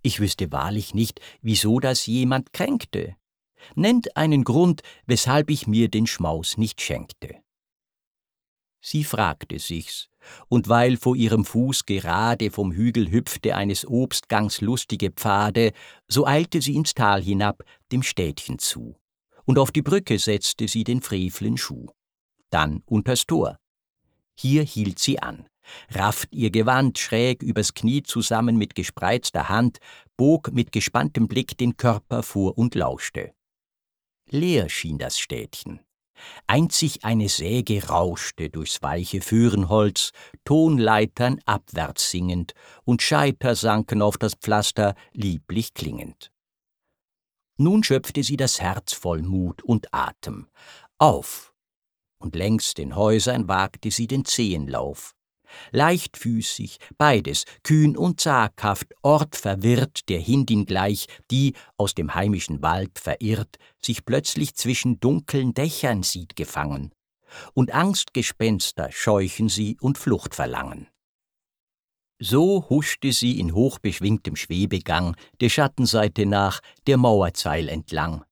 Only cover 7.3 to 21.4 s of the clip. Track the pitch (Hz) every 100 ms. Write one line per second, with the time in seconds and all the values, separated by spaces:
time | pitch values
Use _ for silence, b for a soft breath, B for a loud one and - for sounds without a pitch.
7.3 | - _ _ _ _ _ _ _ _ _
8.3 | _ _ _ _ _ - 151 147 113 98
9.3 | 73 - 73 - 85 - - - B B
10.3 | B B 123 104 117 123 123 127 127 113
11.3 | 110 104 113 131 131 - 98 82 87 113
12.3 | 117 107 - 98 85 117 117 95 110 -
13.3 | - - 92 101 98 - 117 127 - _
14.3 | 110 107 - 104 123 - 104 98 - 110
15.3 | 98 104 117 113 B B B _ 123 139
16.3 | 147 175 165 139 143 156 - 107 101 92
17.3 | 98 104 - - b _ 127 131 - 85
18.3 | 73 - 64 - 62 58 - _ _ _
19.3 | b - 131 135 151 147 196 190 104 -
20.3 | 101 - - 110 113 110 127 - 98 92
21.3 | -